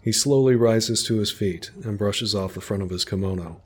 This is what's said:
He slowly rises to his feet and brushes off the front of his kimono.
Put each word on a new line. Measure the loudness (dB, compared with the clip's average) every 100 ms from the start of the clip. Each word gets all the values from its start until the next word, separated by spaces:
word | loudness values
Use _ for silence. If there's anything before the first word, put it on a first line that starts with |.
He | 0
slowly | 0 2 4 6 6
rises | 6 4 2 -2
to | 0 0
his | 0
feet | -2 -4 -4 -10 -12
and | -6 -2
brushes | -2 -2 -2
off | -2 -2 -6
the |
front | -6 -4
of | -2
his | -4 -4
kimono. | -2 -2 -2 -6 -14